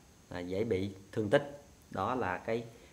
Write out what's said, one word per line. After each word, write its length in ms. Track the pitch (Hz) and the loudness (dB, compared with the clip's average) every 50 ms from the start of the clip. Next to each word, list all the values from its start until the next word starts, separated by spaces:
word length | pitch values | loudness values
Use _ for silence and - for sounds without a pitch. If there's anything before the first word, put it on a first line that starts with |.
| - - - - - - | -20 -20 -20 -20 -14 -10
à, 120 | 90 90 | -8 -6
dễ 240 | 87 90 92 95 113 | -4 -2 0 0 2
bị 260 | 120 104 92 98 98 - - - - | 2 2 2 0 -2 -4 -8 -12 -6
thương 180 | - 117 107 101 | -2 -2 4 6
tích. 340 | 117 147 143 - - - - - - - - - | 6 6 6 4 -10 -14 -16 -20 -20 -20 -14 -8
Đó 240 | - 95 95 110 127 | -4 -2 0 0 0
là 240 | 127 110 92 90 90 | 0 0 0 -2 -2
cái 260 | - - 113 120 120 120 - - - - | -2 -2 -2 -2 -2 -6 -12 -20 -20 -20